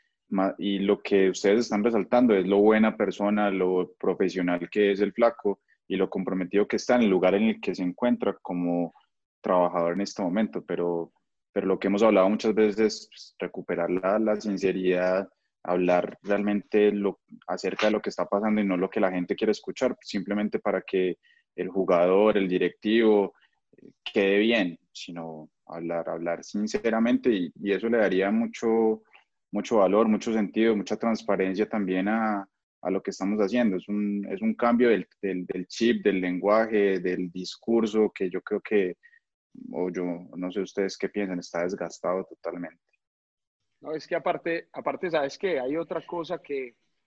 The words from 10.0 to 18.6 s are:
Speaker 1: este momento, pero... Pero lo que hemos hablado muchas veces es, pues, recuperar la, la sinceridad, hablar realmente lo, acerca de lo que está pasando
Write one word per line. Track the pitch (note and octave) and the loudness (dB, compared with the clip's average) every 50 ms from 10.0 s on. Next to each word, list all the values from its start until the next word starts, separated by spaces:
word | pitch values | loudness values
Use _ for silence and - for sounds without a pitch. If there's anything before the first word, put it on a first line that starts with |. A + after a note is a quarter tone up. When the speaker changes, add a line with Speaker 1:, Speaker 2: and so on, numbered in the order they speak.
Speaker 1:
este | G2+ G2 - - G2+ | -4 -6 -6 -6 -4
momento, | E2+ F2+ A2 A2 G2+ - A2 - | -2 -2 -2 -2 -2 -4 -8 -8
pero... | - F2 E2+ F2 E2+ F2 E2+ E2 - _ _ _ _ _ _ _ _ | -6 -6 -4 -2 -2 -2 -4 -6 -8 _ _ _ _ _ _ _ _
Pero | - G2+ G2 F#2+ | -6 -4 -2 0
lo | F#2 F2+ | 0 0
que | - G2 | 0 0
hemos | G2 G2+ | 2 4
hablado | A2+ A2 G#2+ F#2+ F#2 G2 | 4 6 6 6 6 4
muchas | G#2+ G#2+ - A2 G#2 | 2 0 0 0 2
veces | A2 G#2+ G#2+ G2 G#2+ | 4 2 2 4 2
es, | A2 G#2 - - - - | 2 0 0 -2 -12 -16
pues, | - - - - _ - | -20 -20 -20 -20 _ -10
recuperar | F2+ F2 - F#2 F2 - F2+ E2+ E2+ E2+ | -10 -10 -8 -10 -8 -6 -4 -2 -2 -2
la, | F2+ F#2 F#2 F#2+ G2+ A2 | -2 -2 0 0 0 0
la | A2 A2 G#2+ G#2+ | 0 0 -2 -2
sinceridad, | A2 G#2+ G2 F#2 G2 F#2+ F2 F#2 F#2 F2+ F2+ F2+ F2+ F#2 F#2 F#2+ G2 - _ _ _ _ _ _ - - | -2 -4 -4 -2 -2 -2 -2 0 0 0 0 2 2 0 0 0 -2 -4 _ _ _ _ _ _ -6 -4
hablar | F2+ F2+ F2+ F2+ F2+ F2 F2 - - - | -2 0 2 2 2 2 0 -2 -6 -10
realmente | - F#2+ G2+ G2+ G2+ G#2 G#2 G2+ - _ - G#2+ G#2 G#2 | -4 -2 -2 0 0 0 -2 -2 -2 _ 2 4 4 4
lo, | G2+ G2+ G2+ G2 F#2 - _ _ - - _ - | 4 2 0 -2 -4 -6 _ _ -20 -18 _ -10
acerca | F2+ F#2+ - F#2+ F#2 - G#2+ G#2+ | -8 -6 -6 -6 -2 0 0 0
de | G#2+ | 0
lo | G#2 | 0
que | - G2+ | -2 -4
está | - - F2 - | -6 -6 -4 -2
pasando | G2 G2+ G#2+ A2 G#2+ G#2+ | -2 0 0 2 2 2